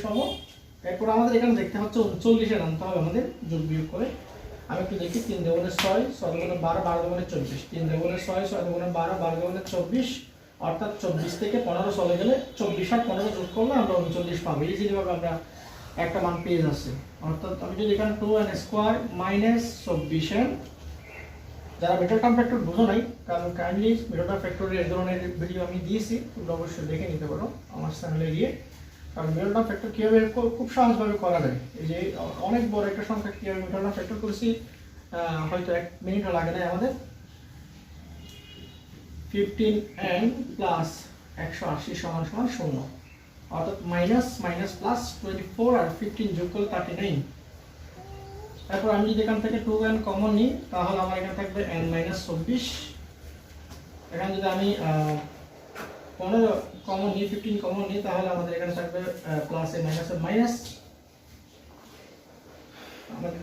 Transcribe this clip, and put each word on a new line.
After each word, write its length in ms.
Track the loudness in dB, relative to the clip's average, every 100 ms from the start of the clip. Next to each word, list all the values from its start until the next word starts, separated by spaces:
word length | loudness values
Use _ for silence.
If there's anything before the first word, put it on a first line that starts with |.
| 0
পাবো। 180 | 0 0 -4 -12 -20 -20 -12
এরপর 240 | -6 -2 2 4
আমাদের 180 | 6 6
এখানে 180 | 6 4
দেখতে 220 | 2 -2
হচ্ছে 220 | 0 2
ঊনচল্লিশে 560 | 2 4 6 6 6 2 2
আনতে 180 | -2 0
হবে 120 | 2
আমাদের 240 | 2 2 0 -4 -4
যোগ 140 | -2 0
বিয়োগ 180 | 0 -2
করে। 120 | -2 -4 -4 -12 -16 -14 -14 -6
আমি 120 | -4
একটু 140 | -2 -2
দেখি, 180 | -2 -2 -2
তিন 120 | -2
দুগুণে 280 | 2 2 2 2
ছয়, 200 | 4 4 2 -2
ছয় 140 | -4
দুগুণে 240 | -2 -2 0 0
বারো, 140 | 2 2
বারো 140 | 2
দুগুণে 240 | 2 0 -2
চব্বিশ, 300 | -2 -4 -4 -8
তিন 140 | -4 0
দুগুণে 300 | 2 0 -2 -2
ছয়, 180 | -2 0
ছয় 140 | 0 0
দুগুণে 220 | -2 0 0
বারো, 160 | 0 0
বারো 160 | 0 0
দুগুণে 220 | -2 -4 -4
চব্বিশ, 360 | -2 0 0 0 -4 -10 -20 -20 -8
অর্থাৎ 320 | -4 -2 -2 -2
চব্বিশ 300 | -2 0 -2 -2
থেকে 180 | 0 2 2
পনেরো 260 | 2 0 2
চলে 160 | 4 4
গেলে, 160 | 4 4 2 -2
চব্বিশ 280 | -2 0 2
আর 80 | 2 4
পনেরো 220 | 0 0 -2
যোগ 120 | -2
করলে 200 | 2 4 4
আমরা 120 | 4 4
ঊনচল্লিশ 400 | 2 0 -2 -2 -2
পাবো। 160 | 0
এই 120 | 0 0
জিনিসভাবে 340 | 2 2 0
আমরা 200 | 0 0 -2 -6 -16 -16 -16 -10 -2
একটা 220 | -2 2
মান 220 | 0 0
পেয়ে 180 | 2 4
যাচ্ছে। 280 | 4 2 -2 -8 -10 -8
অর্থাৎ 420 | -4 -2 -4 -6
আমি 200 | -4 0
যদি 100 | 4
এখানে 220 | 4 4 2
টু 180 | 4 4
এন 180 | 4 0
স্কয়ার 400 | -2 2 4 2 0
মাইনাস 720 | -2 0 4 6 6 2 -4 -2
চব্বিশ 460 | -2 0 0 2
এন, 240 | 2 2 0 -8 -14 -14 -14 -14 -16 -16 -16 -16 -16 -14 -2
যারা 180 | 2 4
মিডল 180 | 4 6
টার্ম 160 | 6 6
ফ্যাক্টর 220 | 4 2
বোঝো 280 | 2 4 6
নাই, 160 | 4 0 -4 -4
কারণ 220 | -2 -2 -2
kindly 320 | 0 2 4 4 2
মিডল 180 | -2 0
টার্ম 120 | -2
ফ্যাক্টরের 400 | -2 -2 0 0
এই 100 | 0
ধরনের 300 | 0 0 -2 -2 -4
ভিডিও 260 | -4 -2 -4
আমি 120 | -4
দিয়েছি, 400 | -2 -2 0 -4 -4 -8
তোমরা 180 | -4
অবশ্যই 320 | -4 -4 -6 -4
দেখে 220 | -2 -2
নিতে 180 | -4 -4
পারো 260 | -4 -6 -8 -12
আমার 220 | -6 -6 -4
চ্যানেলে 320 | -2 0 0
গিয়ে। 260 | 2 2 0 -12 -16 -18 -18 -12 -4
কারণ 140 | -2
মিডল 240 | 0 2
টার্ম 120 | 2 2
ফ্যাক্টর 240 | 0 -4 0
কীভাবে 240 | 6 8 6
কো-, 200 | 4 2
খুব 220 | 2 0
সহজভাবে 460 | 6 6 6 2 2
করা 220 | 2 4
যায়। 200 | 2 0 -6 -6
এই 80 | -4
যে 300 | -2 -2 -4
অ-, 180 | -6 -4
অনেক 300 | 2 2 2
বড় 160 | 2 0
একটা 160 | 0 -2
সংখ্যা 240 | -2 -4
কীভাবে 280 | -6 -4 -4
মিডল 100 | -2
টার্ম 200 | -2 -2
ফ্যাক্টর 240 | -2 -6 -4
করেছি, 260 | -4 0 0
আহ, 920 | 0 -4 -16 -20 -20 -10 -4 -2 -2 -2
হয়তো 220 | -2 0
এক 180 | 0 -2 -6
মিনিটও 300 | -2 -2 0
লাগে 180 | 0 0
নাই 120 | 0
আমাদের। 280 | 0 0 0 -2 -8 -16 -20 -20 -20 -18 -18 -20 -20 -18 -16 -16 -16 -18 -18 -18 -18 -18 -20 -20 -16 -14 -4
ফিফটিন 500 | 0 0 2 2 2 0 -4
এন 460 | -2 2 2 0 -4 -2
প্লাস 480 | 0 2 0 -6 -14 -18 -16 -8
একশো 280 | -8 -4 -4
আশি 300 | -4 -4 -6
সমান 300 | -4 -4 -4
সমান 220 | 0 -2
শূন্য। 520 | 0 -2 -2 -4 -10 -18 -20 -20 -20 -10
অর্থাৎ 280 | -6 -4 -4
মাইনাস, 540 | -2 2 4 4 4 -2
মাইনাস, 320 | -4 -2 -4 -4
প্লাস 360 | -2 0 -2 -8
টোয়েন্টি 260 | -6 -6 -6 0
ফোর 220 | 4 4
আর 100 | 2 -2
ফিফটিন 280 | -6 -2 -2
যোগ 220 | -2 -2
করলে 140 | -2 -2
থার্টি 340 | -2 -4 -2
নাইন। 200 | 0 0 -2 -8 -18 -20 -20 -18 -18 -16 -16 -14 -14 -14 -14 -14 -4
তারপর 220 | 0 4
আমি 200 | 4 4
যদি 120 | 4
এখান 200 | 4 2
থেকে 180 | 2 0
টু 260 | 2 2 4
এন 160 | 2
কমন 320 | 2 2 4
নিই, 240 | 6 4 2 -4
তাহলে 300 | -2 0 2
আমার 160 | 0 -2
এখানে 180 | -4 -4
থাকবে 300 | -4 -2 -2
n 260 | -2 0
মাইনাস 360 | 0 -2 -4 -4
চব্বিশ। 440 | -4 0 0 0 -6 -10 -14 -18 -18 -18 -18 -18 -18 -18 -18 -18 -18 -12
এখানে 220 | -6 -4 0
যদি 140 | 0
আমি, 280 | 2 2 2
আহ, 400 | 2 2 2 0 -4 -12 -18 -20 -18 -14 -14 -14 -16 -8
পনেরো 440 | 2 6 6 4 -2 -10 -4
কমন 280 | 0 0 0
নিই, 140 | 0
ফিফটিন 280 | -2 -2 0
কমন 280 | 0 -2 -2
নিই, 120 | -2
তাহলে 280 | 0 0 0
আমাদের 240 | 0 0
এখানে 220 | -2 -2 -2
থাকবে, 240 | -4 -4
আহ, 400 | -4 -6 -4 -2 -2
প্লাস 280 | -2 -2 -2
এ 80 |
মাইনাস 280 | 0 -2 -2
এ 60 | -2
মাইনাস। 580 | 2 4 4 2 -8 -16 -18 -20 -20 -20 -20 -20 -20 -20 -20 -20 -20 -20 -20 -20 -20 -20 -20 -20 -20 -20 -18 -18 -14
আমাদের 300 | -8 -6 -8